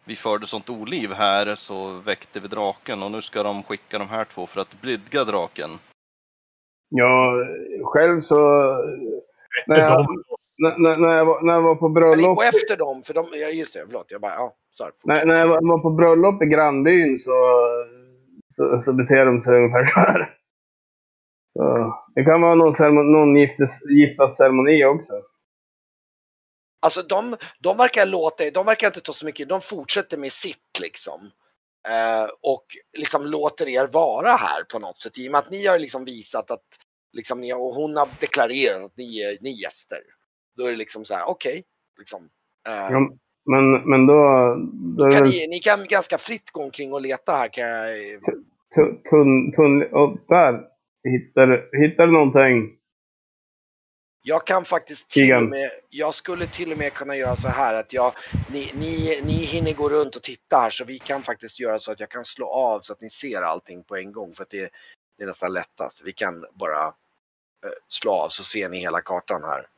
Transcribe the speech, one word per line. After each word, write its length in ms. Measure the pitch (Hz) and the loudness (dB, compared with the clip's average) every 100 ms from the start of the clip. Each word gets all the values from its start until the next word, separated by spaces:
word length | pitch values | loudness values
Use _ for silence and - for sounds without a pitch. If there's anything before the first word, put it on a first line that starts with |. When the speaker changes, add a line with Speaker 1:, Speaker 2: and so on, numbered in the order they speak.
Speaker 1:
vi 120 | _ 117 | _ -10
förde 300 | 113 104 104 | -4 -4 -6
sånt 240 | 110 - | -12 -12
oliv 420 | 120 107 165 107 | -14 -10 -8 -8
här 420 | 95 104 98 104 | -2 0 0 -2
så 340 | 104 - 98 95 | -6 -10 -12 -12
väckte 480 | 92 104 95 - 107 | -12 -8 -8 -8 -16
vi 80 | 101 | -12
draken 540 | 107 104 98 - 107 | -6 -6 -6 -10 -10
och 80 | 98 | -8
nu 120 | 110 | -10
ska 200 | - 110 | -10 -6
de 200 | 104 101 | -6 -6
skicka 360 | 98 104 _ 107 | -10 -14 _ -10
de 100 | 101 | -8
här 160 | 110 | -8
två 220 | 110 - 90 | -10 -10 -14
för 140 | - | -10
att 200 | 95 98 | -12 -12
blidka 440 | 127 117 98 - | -10 -10 -6 -6
draken? 460 | 110 101 85 - 80 80 _ _ _ _ _ _ _ _ _ _ _ | -4 -4 -6 -10 -14 -14 _ _ _ _ _ _ _ _ _ _ _
Speaker 2:
Ja, 440 | 127 123 127 127 123 123 82 - - | 0 4 4 2 0 -4 -10 -12 -10
själv 360 | - 147 165 170 | -2 2 2 2
så, 160 | 151 147 147 143 135 135 | 2 4 6 4 2 0
Speaker 3:
Vet 920 | 117 135 120 110 - _ _ - - | -6 -8 -10 -10 -12 _ _ -10 2
Speaker 2:
när 100 | 156 | 4
Speaker 3:
du, 60 | |
Speaker 2:
jag, 160 | 156 160 143 | 6 4 2
Speaker 3:
de 160 | - - 480 _ _ | -4 -12 -18 _ _
Speaker 2:
när, 200 | 160 - | -2 2
när, 200 | 165 160 | 2 4
när 180 | 165 165 | 2 4
jag 60 | |
var, 160 | 160 156 | 2 2
när 100 | 165 | 2
jag 80 | 170 | 2
var 120 | 165 | 2
på 60 | 156 | 2
Speaker 4:
Kan 80 | 160 | 2
ni 60 | 156 | 4
gå 0 | |
Speaker 2:
bröllop 420 | 165 156 175 185 | 6 6 4 4
Speaker 4:
efter 340 | 233 220 214 196 | 2 2 0 -4
dem? 260 | 147 131 | -4 -6
För 120 | 127 | -6
de, 140 | 151 170 | -6 -6
ja, 160 | 160 151 | -8 -8
just 260 | 160 151 | -8 -10
det, 100 | 95 85 | -12 -14
förlåt, 200 | 117 87 | -14 -14
jag 100 | 101 | -12
bara, 140 | 104 | -10
ja, 200 | 87 123 _ _ | -8 -10 _ _
sorry, 220 | _ 98 - | _ -16 -12
Speaker 2:
när, 100 | - | -2
Speaker 4:
fortsätt. 120 | 151 160 | 2 4
Speaker 2:
när 60 | |
jag 140 | 165 165 | 4 4
var, 200 | 160 165 | 4 4
var 100 | 165 | 2
på 120 | 165 | 2
bröllop 520 | 156 170 165 185 196 | 4 6 6 4 4
i 40 | 156 | 2
grannbyn 720 | 151 151 143 143 180 160 127 | 4 2 2 4 4 4 -2
så, 140 | 127 127 127 123 120 120 120 123 127 127 _ _ _ _ | 0 2 4 4 4 -2 -8 -16 _ _ _ _ _ _
så, 260 | 139 135 | 0 0
så 100 | 123 | 0
beter 320 | 127 127 135 131 | 0 2 4 4
de 160 | 123 | 2
sig 120 | 120 123 | 4 4
ungefär 280 | 120 123 | 6 4
så 160 | 127 - | 2 4
här. 340 | 175 - - _ _ _ _ _ _ _ _ _ _ _ _ - | 4 2 -2 _ _ _ _ _ _ _ _ _ _ _ _ -2
Så, 360 | 139 123 113 - - | 0 0 -2 -8 -8
det 100 | - | 0
kan 160 | 139 160 | 4 4
vara 140 | 170 | 6
någon 200 | 165 165 | 6 4
ceremon-, 380 | 151 151 147 147 | 4 4 4 6
någon 240 | 151 147 143 | 6 6 6
giftes-, 540 | 143 - 139 - - | 4 2 -4 -4 2
giftasceremoni 960 | 143 147 - 135 - 135 131 135 156 | 4 4 4 0 4 4 4 4 4
också. 280 | 135 151 - 101 101 _ _ _ _ _ _ _ _ _ _ _ _ _ _ _ | 4 2 -4 -14 -14 _ _ _ _ _ _ _ _ _ _ _ _ _ _ _
Speaker 4:
Alltså, 200 | 160 175 | -2 -2
de, 340 | 170 196 233 233 - _ | -4 -4 -4 -10 -14 _
de 160 | 170 208 | -4 2
verkar 300 | 247 240 190 | 2 2 0
låta, 440 | 190 160 - 151 | 0 -4 -4 -4
de 160 | 160 196 | -2 0
verkar 200 | 220 214 | 0 0
inte 140 | 185 | -4
ta 120 | - | -14
så 140 | 143 156 | -12 -12
mycket, 220 | 143 139 | -12 -8
de 120 | 190 | -8
fortsätter 580 | 185 196 135 202 196 151 | -8 -14 -6 -6 -6 -8
med 140 | 139 | -10
sitt, 480 | - - - _ - | -10 -10 -12 _ -12
liksom. 500 | 87 - - 78 98 _ _ _ _ _ - | -12 -14 -16 -18 -20 _ _ _ _ _ -6
Eh, 400 | 113 113 113 110 - | -2 0 -2 -4 -6
och 220 | - 131 _ - _ - | -4 -6 _ -20 _ -10
liksom 280 | 151 151 147 | -4 -4 -4
låter 420 | 151 147 - 156 | -4 -4 -4 -4
er 180 | 127 135 | -2 0
vara 420 | 160 160 123 185 | 0 0 -2 2
här 360 | 247 95 76 - | 2 0 -6 -8
på 60 | 117 | -12
något 240 | 98 90 | -14 -16
sätt. 160 | 113 - | -16 -14
I 100 | 127 | -4
och 40 | |
med 60 | 143 | -4
att 120 | 143 | -4
ni 160 | 190 202 | -6 0
har 120 | 180 | 0
liksom 260 | 143 131 | -2 -10
visat 460 | 131 120 104 123 107 | -12 -16 -12 -10 -10
att, 140 | 117 _ _ _ _ _ | -12 _ _ _ _ _
liksom, 280 | - 110 123 | -18 -10 -10
ni, 120 | 123 | -8
och 60 | 123 127 | -8 -8
hon 220 | 123 151 151 | -6 -6 -4
har 120 | 143 139 | -4 -4
deklarerat 640 | 156 147 117 131 127 95 | -6 -2 -2 0 -2 -2
att 120 | 95 _ | -10 _
ni 240 | 123 113 | -14 -8
är, 160 | 101 104 | -8 -8
ni 100 | 127 | -12
är 120 | 120 | -12
gäster. 360 | 90 - - 80 _ _ _ _ _ _ | -14 -14 -16 -16 _ _ _ _ _ _
Då 100 | 123 | -8
är 40 | |
det 60 | 117 | -6
liksom 280 | 110 110 | -10 -14
så 100 | 110 | -10
här, 100 | 98 87 | -8 -6
okej, 360 | 180 - 151 190 _ _ _ | -6 -8 -10 -14 _ _ _
liksom, 300 | 101 101 80 _ _ _ 113 | -20 -20 _ _ _ _ -14
eh, 60 | 110 98 | -10 -4
Speaker 2:
Ja, 160 | 131 135 - _ _ - | -2 -2 -4 _ _ -2
men, 400 | 135 135 135 - | 2 4 2 2
men 160 | 135 131 | 4 6
då, 80 | 147 147 131 123 120 - - - 120 | 6 6 4 2 0 -6 -10 -10 0
då 60 | |
är 60 | 139 | 4
Speaker 4:
kan 100 | 139 | 6
Speaker 2:
det 40 | 139 | 6
Speaker 4:
ni, 160 | 131 160 | 2 -4
ni 80 | 175 | -4
kan 240 | 208 208 196 | 0 -2 0
ganska 320 | 196 175 170 | -2 -2 -6
fritt 320 | - 220 - | -8 -14 -12
gå 120 | - | -12
omkring 300 | 143 - 139 | -12 -12 -10
och 80 | 139 | -8
leta 320 | 135 131 - | -6 -8 -2
här, 160 | 151 117 | -2 -2
kan 160 | - 120 | -6 -8
jag 200 | 113 110 110 | -6 -8 -10
Speaker 2:
Tu-, 460 | 101 104 - - - _ _ - | -12 -8 -8 -8 -14 _ _ 2
tu-, 260 | 151 - - | 2 0 2
tunn, 420 | 151 139 131 131 | 4 6 4 2
tunn, 300 | 139 151 139 | 4 4 4
och 340 | 147 - 143 110 _ | 2 2 2 0 _
där 240 | 175 156 117 - _ _ _ 120 | 4 4 2 -8 _ _ _ -4
hittar, 720 | 127 123 - 131 127 - 139 | -4 -2 4 6 4 0 0
hittar 240 | 151 151 170 | 0 4 4
du 60 | |
någonting? 640 | 165 143 135 135 123 107 _ _ _ _ _ _ _ _ _ _ _ _ _ _ _ | 6 6 4 4 2 -2 _ _ _ _ _ _ _ _ _ _ _ _ _ _ _
Speaker 4:
Jag 240 | 127 156 - | -4 -4 0
kan 180 | 190 | -2
faktiskt 460 | 175 175 - 147 - | 0 -6 -6 -20 -4
till 120 | - | 2
och 40 | 135 | 4
Speaker 2:
Igen. 220 | 127 113 | 4 2
Speaker 4:
med, 200 | 135 135 - _ | -4 -8 -10 _
jag 240 | 135 151 | -8 -6
skulle 320 | 156 - 175 170 | -6 -10 -10 -10
till 260 | - 175 | -8 -10
och 60 | 156 | -8
med 140 | 143 | -8
kunna 220 | - 139 139 | -10 -12 -8
göra 200 | 131 123 | -6 -4
så 120 | 131 | -6
här 260 | 123 131 110 | -2 -2 -2
att 120 | 110 | -6
jag, 200 | 127 123 - - - - | -2 -2 -2 -10 -8 -8
ni, 180 | 139 139 | -10 -10
ni, 460 | 143 156 160 160 147 | -10 -8 -6 -4 -4
ni 80 | 147 | -4
hinner 400 | 156 160 160 160 | -4 -4 -4 -4
gå 160 | 151 147 | -4 -2
runt 280 | 151 143 120 | -2 -2 -6
och 60 | |
titta 340 | - 127 _ 147 | -16 -16 _ 0
här, 140 | 117 | 0
så 140 | - | -4
vi 140 | 123 131 | -12 -16
kan 240 | - 139 | -10 -10
faktiskt 380 | 127 113 113 - | -8 -12 -12 -10
göra 180 | 123 110 | -6 -6
så 140 | - | -8
att 80 | 107 | -12
jag 100 | 104 | -14
kan 140 | 123 | -12
slå 220 | 117 - 123 | -10 -10 -8
av 300 | 127 127 107 | -4 -2 -4
så 120 | - | -8
att 80 | 104 | -16
ni 100 | 110 | -18
ser 320 | - 143 104 | -16 -10 -6
allting 420 | 87 85 _ 90 | -6 -6 _ -20
på 120 | 85 98 | -14 -14
en 160 | 95 | -14
gång, 220 | 104 98 | -16 -18
för 80 | 82 | -18
att 80 | 98 | -16
det, 200 | 101 92 _ _ _ _ _ | -14 -14 _ _ _ _ _
det 60 | |
är 20 | 101 | -14
nästan 260 | 87 90 | -10 -8
lättast. 500 | 92 85 _ 67 - | -8 -10 _ -14 -14
Vi 80 | 80 | -18
kan 320 | 98 101 85 82 | -10 -10 -10 -20
bara, 300 | _ 92 76 78 | _ -8 -6 -6
eh, 60 | - _ _ _ _ _ _ 101 - _ | -8 _ _ _ _ _ _ -18 -18 _
slå 240 | - 107 | -8 -4
av 160 | 95 80 | -2 -4
så 140 | - | -6
ser 260 | - 110 95 | -6 -6 -8
ni 100 | 90 | -10
hela 200 | 90 85 | -8 -8
kartan 420 | - 92 - 92 | -6 -10 -8 -10
här. 220 | 78 69 - | -8 -10 -10